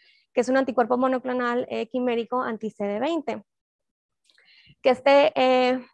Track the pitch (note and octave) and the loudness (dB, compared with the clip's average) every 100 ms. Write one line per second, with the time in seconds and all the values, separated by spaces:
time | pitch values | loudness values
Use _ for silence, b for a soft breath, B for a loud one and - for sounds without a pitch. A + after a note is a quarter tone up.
0 | b b b - A#3+ C4+ C4+ B3 A3 B3 | b b b -2 0 0 0 0 0 0
1 | C4 C4+ C4 B3+ A#3+ A#3+ B3+ A3+ A3+ B3+ | 0 -2 -4 -4 -2 -4 -4 -6 -6 -4
2 | B3 A#3 A3+ B3 A#3+ A3 A3 - G3+ G#3 | -2 -4 -4 -6 -4 -6 -10 -6 -6 -4
3 | C#4+ E4 C#4 A3 - _ _ _ _ _ | -4 -4 -6 -10 -12 _ _ _ _ _
4 | _ _ _ b b b b _ C4+ B3+ | _ _ _ b b b b _ 0 2
5 | C#4 C#4 C#4+ - B3+ B3+ B3+ B3+ - | 4 6 4 2 2 4 2 -2 -6